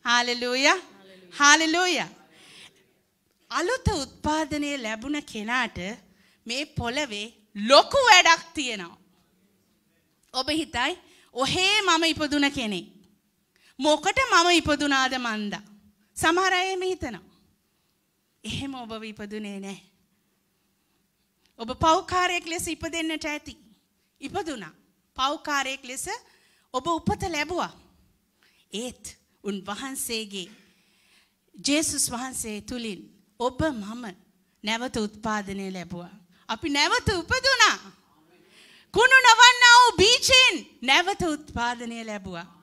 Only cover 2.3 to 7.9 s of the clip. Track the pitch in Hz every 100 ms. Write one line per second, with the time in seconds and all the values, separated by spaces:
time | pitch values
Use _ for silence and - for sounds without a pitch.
2.3 | _ - - - _ _ _ _ _ _
3.3 | _ _ 247 349 508 - 359 262 - 302
4.3 | 311 311 294 294 277 220 220 262 294 285
5.3 | 220 208 254 233 - 180 240 _ _ _
6.3 | _ - 247 294 - 233 262 285 208 220
7.3 | _ _ 208 214 285 -